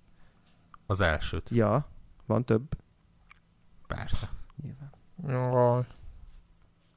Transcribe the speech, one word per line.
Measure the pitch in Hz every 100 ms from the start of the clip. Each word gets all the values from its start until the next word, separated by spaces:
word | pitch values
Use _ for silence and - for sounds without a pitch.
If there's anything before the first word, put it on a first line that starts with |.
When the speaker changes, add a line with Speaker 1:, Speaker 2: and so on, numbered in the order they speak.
| _ - - _ _ _ _ - -
Speaker 1:
Az | 98
elsőt. | 90 76 - 85 -
Speaker 2:
Ja, | 117 104 120 - - - - -
van | 113 123
több. | 110 139 - - _ _ _ _ - _ _ - - -
Speaker 1:
Persze. | - - - - - - -
Speaker 2:
Nyilván. | 147 - 139 - - - 175
Speaker 3:
Jaj. | 127 127 127 123 123 123 - - - - - - _ - _ _